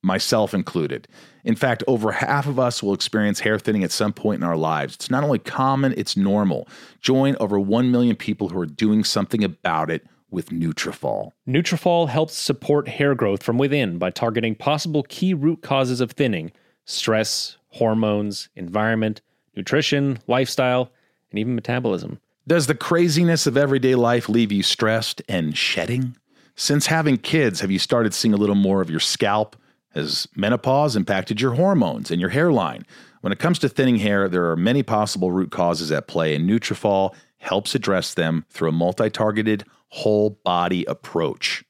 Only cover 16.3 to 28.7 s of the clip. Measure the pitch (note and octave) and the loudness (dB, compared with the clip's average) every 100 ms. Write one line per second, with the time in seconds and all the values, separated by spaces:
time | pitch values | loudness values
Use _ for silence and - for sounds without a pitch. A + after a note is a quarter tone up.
16.3 | F#2+ D#2+ _ _ _ - - - A2 A2 | 0 -6 _ _ _ -12 -6 0 0 0
17.3 | - - - _ - A#2 A2 A2 G#2 G#2 | -4 -6 -12 _ -2 0 2 2 0 -2
18.3 | G2+ - - F2 G2+ G#2+ A2+ A2 G#2+ _ | -8 -12 -14 -6 -2 0 0 0 -4 _
19.3 | _ _ - F#2+ C#3 D3+ C#3+ C#3 B2 - | _ _ -12 -2 0 2 0 0 -4 0
20.3 | B2 C3 - B2+ B2+ B2 _ _ _ _ | 0 0 0 0 2 -2 _ _ _ _
21.3 | G#2 A2 A#2+ G#2+ B2 B2 F#2 E2 - _ | -6 -4 -4 -2 -2 0 -2 -4 -12 _
22.3 | _ - E3+ C#3 D3 - E3+ F3 D3+ F3 | _ 0 0 2 -2 2 4 4 4 4
23.3 | E3 - B2 C#3+ C3+ B2+ B2+ A#2+ A#2+ - | 4 2 2 2 2 4 4 4 2 2
24.3 | A2+ A2+ G2+ F#2+ - A2 A2+ A2+ - - | 2 2 2 0 0 0 0 -2 -10 -4
25.3 | G2 D#2 D2+ - - E2+ B2 B2+ B2 _ | -2 -2 -2 -2 -2 -2 -2 -4 -8 _
26.3 | _ _ - - D3 - D#3+ D3+ B2+ - | _ _ -8 0 0 2 2 2 2 2
27.3 | D#3+ C3 F2 F#2+ F#2+ - B2 A2 - A#2 | 2 2 0 -2 -2 2 2 2 0 2
28.3 | G#2 G#2 G2+ G2 | 4 4 4 4